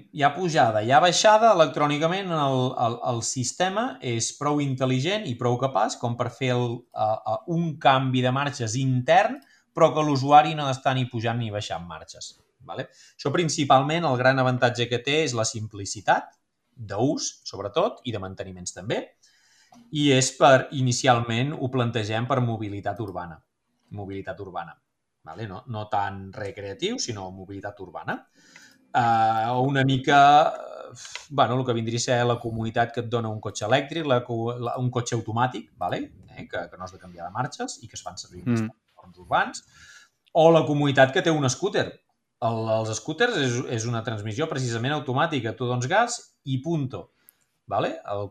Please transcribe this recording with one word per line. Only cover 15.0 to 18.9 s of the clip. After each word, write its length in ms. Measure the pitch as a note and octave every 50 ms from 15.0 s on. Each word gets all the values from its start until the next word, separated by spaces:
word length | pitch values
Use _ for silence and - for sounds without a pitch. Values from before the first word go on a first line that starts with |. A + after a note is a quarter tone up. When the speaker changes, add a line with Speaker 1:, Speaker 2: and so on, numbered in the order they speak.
| - C#3 D3 D#3
Speaker 1:
és 100 | D#3+ C#3+
la 140 | B2 A#2 A2
simplicitat 880 | - - A2+ A2 G#2+ - G2+ G2+ F#2+ - G#2 - - E3+ A3+ - - _ _ _ _ _ _ _ _ _
d'ús, 540 | - A2+ F#2+ G2 G2+ A#2+ C#3 - C4+ - - - - _
sobretot, 580 | - - F#2+ G2 G2+ - D#3+ F#3 A#3+ E3 - -
i 80 | B2
de 60 | G#2+ G2+
manteniments 540 | F#2+ F#2 F#2+ F2+ G2 F#2 F#2 F2+ F2+ - -
també, 220 | F#2 F#2 A2